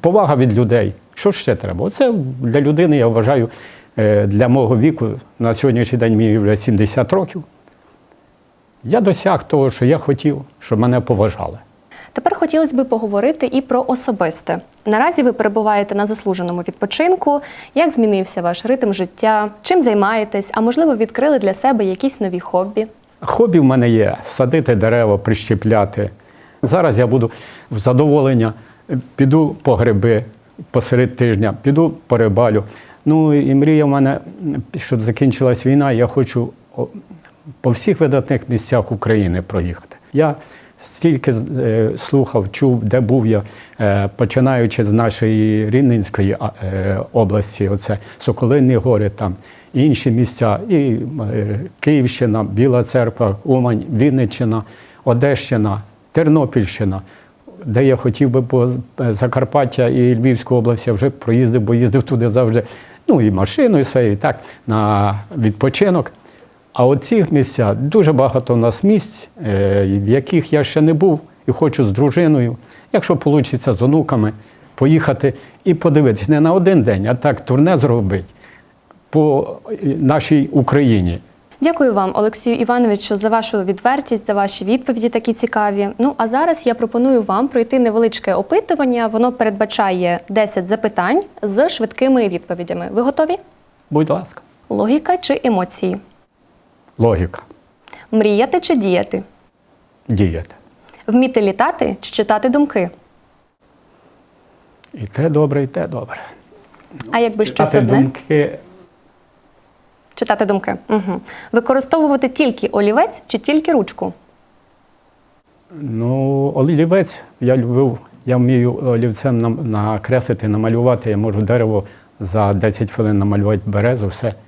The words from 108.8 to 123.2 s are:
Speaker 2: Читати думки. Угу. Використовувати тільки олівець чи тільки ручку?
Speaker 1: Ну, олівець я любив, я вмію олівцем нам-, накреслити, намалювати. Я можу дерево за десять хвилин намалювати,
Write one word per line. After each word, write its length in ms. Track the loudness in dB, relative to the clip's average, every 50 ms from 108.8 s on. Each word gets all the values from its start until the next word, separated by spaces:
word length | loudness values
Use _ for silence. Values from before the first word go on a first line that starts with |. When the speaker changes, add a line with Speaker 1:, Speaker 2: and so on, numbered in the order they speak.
| -20 _ _ _ _ _ _ _ _ _ _ _ _ _ _ _ _ _ _ _ _ _ _ _ _ _ _
Speaker 2:
Читати 280 | -10 -2 -2 0 -2 0
думки. 320 | 0 0 -2 -2 -4 -8 -8 -6 -4
Угу. 320 | -4 -2 -2 -4 -6 -8 -8 -14 -20 -20 -14 -2 -2
Використовувати 760 | -2 0 2 0 0 0 0 0 0 2 2 2 0 0 -2
тільки 380 | -2 0 -2 -2 0 -2 -6
олівець 560 | -2 0 0 0 2 2 2 0 0 -2 -12 -14
чи 120 | _ -8 -6
тільки 340 | -2 0 0 0 0 2 0
ручку? 400 | 0 0 -2 -6 -10 -10 -10 -10 _ _ _ _ _ _ _ _ _ _ _ _ _ _ _ _ _ _ _ _ _ _ _ _ _ _ _ _ _ _ _ -16 -12
Speaker 1:
Ну, 720 | -10 -8 -6 -4 -2 -2 -2 -2 -2 -2 -2 0 -2 -2 0
олівець 640 | 0 0 2 2 2 2 2 2 0 0 -2 -6 -18 -20 -20 _ _
я 160 | 0 2 2
любив, 420 | 2 2 0 2 2 2 2 0 -4 -12 -20 -20 -12 -4
я 100 | -2 0
вмію 400 | 2 2 2 4 2 2 2 0 -2 -2
олівцем 520 | 0 0 0 0 -2 -2 -2 -2 -2 0 0
нам-, 320 | 0 -2 -2 -4 -4 -4
накреслити, 800 | -4 -2 -2 -2 -4 -6 -2 0 0 0 0 -2 -4 -4 -2 -2
намалювати. 600 | -2 0 0 0 0 2 2 2 0 0 -2 -4
Я 60 | -2
можу 240 | -2 -2 -2 -2 -2 0
дерево 420 | 0 0 0 0 0 0 -2 -4 -6 -16 -20 _ _ _ _
за 320 | -12 -4 -2 0 0 2 0
десять 380 | 0 0 -2 -2 -2 -6 -6
хвилин 280 | -2 -2 -2 0 0
намалювати, 420 | 0